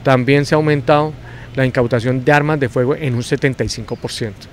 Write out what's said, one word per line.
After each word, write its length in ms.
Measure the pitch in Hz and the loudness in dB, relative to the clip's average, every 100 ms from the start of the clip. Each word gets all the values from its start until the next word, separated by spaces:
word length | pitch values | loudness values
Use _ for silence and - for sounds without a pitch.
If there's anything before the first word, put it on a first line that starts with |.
también 420 | 139 131 123 143 143 | 4 2 4 2 4
se 80 | |
ha 40 | 156 | 2
aumentado 560 | 156 147 123 147 156 147 - - - - | 2 0 4 2 2 -6 -16 -18 -10 -2
la 100 | 131 | 0
incautación 580 | 131 120 123 117 131 | 2 0 0 0 0
de 80 | 127 | 2
armas 280 | 147 147 156 | 2 2 0
de 100 | 131 | -2
fuego 260 | 135 123 147 | 0 0 0
en 200 | 151 120 | -2 -4
un 80 | |
setenta 400 | 123 143 143 127 | -2 -2 -2 -2
y 60 | 110 | -4
cinco 260 | - 110 120 | -4 -10 -10
por 160 | 123 | -8
ciento. 340 | - 113 92 - | -8 -8 -10 -20